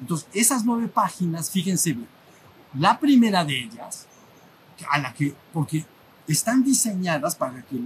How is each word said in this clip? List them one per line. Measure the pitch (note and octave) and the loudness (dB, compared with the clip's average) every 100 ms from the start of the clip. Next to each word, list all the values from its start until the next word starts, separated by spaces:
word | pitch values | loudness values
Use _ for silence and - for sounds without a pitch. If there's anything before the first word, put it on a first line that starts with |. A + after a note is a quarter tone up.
Entonces, | B2 E3 - | -6 -6 -4
esas | G3 A#3 C4 A3 | -2 0 0 0
nueve | A#3 A#3 | -2 -2
páginas, | - F#3+ - F3 E3 D#3 | 0 -2 -2 -4 -4 -4
fíjense | F#3+ F3+ F3 E3+ | -4 -2 0 0
bien, | A#2+ A2+ - - - - - - | -2 -8 -18 -20 -20 -20 -20 -12
la | C3+ F3+ A#3+ | 0 2 4
primera | D4 C4+ A#3 F#3+ D3+ | 6 6 6 4 0
de | C3 | -2
ellas, | A#2 A2+ - - - - - - - - - - - | -6 -12 -16 -16 -18 -20 -20 -20 -20 -20 -20 -16 -2
a | C#3+ | -2
la | C3 | -2
que, | - C#3+ - - | -2 -4 -4 -8
porque | E3 D3 D#3 - - - - - | -4 -2 -4 -6 -14 -20 -14 -2
están | D#3+ - C4 | -2 2 2
diseñadas | C4 B3+ A3+ F#3 F#3 D#3 D3+ - | 4 2 0 -2 -2 -2 -2 -4
para | C3+ B2+ | -6 -6
que | A#2 B2+ | -10 -8